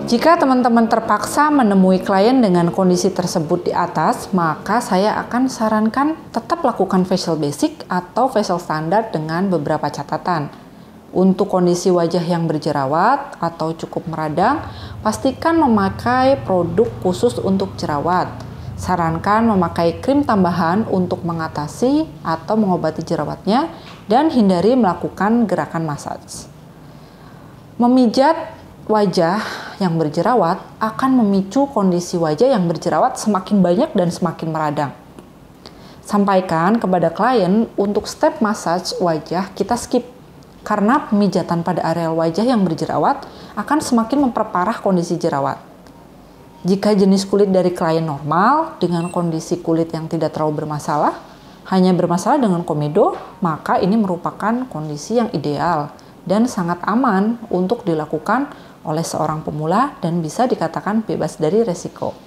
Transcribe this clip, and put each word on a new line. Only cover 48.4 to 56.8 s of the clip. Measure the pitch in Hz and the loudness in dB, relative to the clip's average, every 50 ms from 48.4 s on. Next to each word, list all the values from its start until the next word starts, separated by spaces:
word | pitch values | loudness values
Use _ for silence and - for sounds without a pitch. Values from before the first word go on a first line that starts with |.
| 190 233 277 302 320 320 - - - | 4 4 4 2 0 -2 -4 -4 -2
dengan | 175 175 170 165 180 | -2 0 -2 -2 -2
kondisi | - 180 175 170 160 160 160 - 175 170 - | -2 -2 -2 -2 -2 -4 -4 -4 -6 -4 -2
kulit | - 165 165 165 160 165 | -2 0 0 0 -2 -4
yang | 160 156 156 | -8 -6 -4
tidak | - 165 156 151 151 | -4 -2 -2 -2 -2
terlalu | - 156 156 151 151 151 | -2 -2 -2 -2 -2 -4
bermasalah, | 151 143 147 - - 156 151 165 - - - - - - - - - - - - - | -4 -6 -6 -4 -2 0 0 0 0 -2 -4 -14 -20 -20 -20 -20 -20 -20 -20 -8 -2
hanya | - 190 185 185 185 | 2 4 4 4 4
bermasalah | 175 180 170 165 180 - 214 262 302 | 4 2 2 0 0 2 2 2 2
dengan | 254 214 180 170 170 - | 2 2 0 0 -2 -2
komedo, | 165 147 147 147 151 196 240 359 480 - - - - - | -2 -2 -2 0 2 4 2 2 2 -4 -12 -16 -10 -4
maka | - 175 156 143 - - 220 247 | -2 -2 -2 -4 -2 -2 0 0
ini | - 175 202 | 2 2 2
merupakan | 233 214 190 180 170 - 156 147 - - 202 226 247 254 254 | 2 2 0 -2 -4 -4 -8 -8 -4 -4 -2 -2 -2 -4 -6
kondisi | - 151 151 156 147 147 - - 220 247 233 | -8 -8 -8 -8 -8 -10 -8 -2 0 0 0
yang | 208 | 0
ideal | - 170 139 147 147 143 147 165 175 156 147 147 - - - - - - - - | -2 -4 -4 -2 -2 -2 0 0 0 -2 -4 -6 -10 -16 -20 -20 -20 -14 -4 -2
dan | 180 214 233 254 | 2 2 2 0
sangat | - - 180 170 175 175 | 0 -2 -2 -2 -4 -4